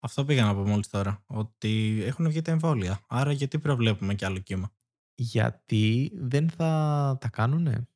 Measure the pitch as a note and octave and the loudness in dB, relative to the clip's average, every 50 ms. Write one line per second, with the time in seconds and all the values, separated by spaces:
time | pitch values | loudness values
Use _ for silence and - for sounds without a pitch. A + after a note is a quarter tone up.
0 | - - - - C#3+ C#3+ D3 C3 A#2 G#2 G2+ G2 G2 G2+ G#2 G#2 G2+ - - G2+ | -8 -8 -4 -4 0 2 4 4 4 4 4 2 2 2 2 2 0 0 -2 -2
1 | G2 G2 G2+ G2+ _ _ - G#2+ G#2+ G#2+ _ _ - G#2+ A2 A2 A2 G#2+ A2 G#2+ | 0 0 -2 -4 _ _ -6 -6 -6 -6 _ _ -2 -2 0 2 0 0 0 0
2 | G2 G#2+ C#3 - E3 D#3+ D3+ D#3+ D#3+ E3 E3 D#3+ D#3+ E3 D#3 A#2+ F#2+ F2+ F#2+ G2+ | -2 -2 -2 0 0 0 0 -2 -2 0 0 0 2 2 0 2 0 -2 -2 -4
3 | _ _ - A#2+ C3+ D3 C#3+ C#3 C#3+ C3 - D3+ C#3+ D3 C#3+ B2 A#2 A2+ G#2+ F#2+ | _ _ -2 -2 0 0 0 0 -2 -2 -4 -4 0 0 0 2 2 2 2 0
4 | G2 F#2+ G2+ G2 G2 F#2+ F#2+ F#2 G2 - F#2+ F#2 F#2 G#2 _ _ _ _ _ _ | 0 -2 -2 -2 -2 -4 -4 -4 -6 -6 -6 -4 -4 -6 _ _ _ _ _ _
5 | _ _ _ - B2+ A#2 - A#2 A2 A#2 A2 - _ _ - A2 G#2+ G#2+ A2+ A#2+ | _ _ _ -6 -6 -2 0 0 0 0 -2 -6 _ _ 0 2 4 4 2 2
6 | C3+ D#3 - F#3+ D#3+ B2 B2 C#3+ D3+ E3 - - E3 D#3+ D#3+ D#3 D#3 D3+ D3 D3 | 0 -2 -4 -6 -6 -2 0 0 0 0 0 0 0 0 2 2 0 0 0 0
7 | C#3+ C#3+ C3+ C3 - A2+ - - A2 A#2 C#3 E3 E3+ D#3 A#2 A2 A#2+ - _ | 0 0 0 -2 -4 -6 -2 0 0 0 2 0 0 0 0 -2 -4 -6 _